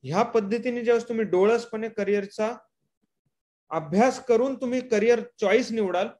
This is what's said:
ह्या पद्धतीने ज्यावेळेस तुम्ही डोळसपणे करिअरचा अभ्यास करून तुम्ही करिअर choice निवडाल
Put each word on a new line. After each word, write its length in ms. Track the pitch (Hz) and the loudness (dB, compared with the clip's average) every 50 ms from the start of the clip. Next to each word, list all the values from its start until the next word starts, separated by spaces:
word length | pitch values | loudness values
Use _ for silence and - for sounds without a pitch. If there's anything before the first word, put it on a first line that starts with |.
ह्या 200 | - 131 156 190 | -8 -2 0 0
पद्धतीने 580 | 240 240 - 226 202 196 226 233 226 254 240 240 | 0 2 0 -2 0 0 -4 -4 -4 -4 -6 -2
ज्यावेळेस 280 | 233 233 233 233 233 - | 0 2 2 2 0 -4
तुम्ही 160 | 233 220 220 | -4 -4 -2
डोळसपणे 640 | 170 175 180 190 208 233 226 226 - - 220 220 226 | 0 2 2 4 4 2 0 -2 -6 -8 -8 -8 -8
करिअरचा 680 | 220 - 202 196 208 202 196 196 - - 214 220 240 233 _ _ _ _ _ _ _ _ _ _ _ _ _ _ _ _ _ _ _ _ _ _ | -6 -6 -2 -2 -2 -2 -2 -6 -6 -6 -4 -4 -6 -10 _ _ _ _ _ _ _ _ _ _ _ _ _ _ _ _ _ _ _ _ _ _
अभ्यास 540 | 156 165 156 147 165 202 233 262 254 - - | -6 -6 -4 0 2 4 4 4 2 -2 0
करून 300 | - 233 226 254 269 269 | 2 2 2 2 0 -2
तुम्ही 260 | 254 269 240 247 254 | -4 -4 -2 -2 -4
करिअर 400 | 247 254 226 208 208 233 240 226 233 - _ _ | -2 0 0 2 4 4 2 2 0 -10 _ _
choice 320 | 220 190 202 247 247 - | 0 2 2 2 2 0
निवडाल 360 | 226 220 208 185 175 180 202 233 - | -2 -2 -2 0 0 -2 -2 -4 -8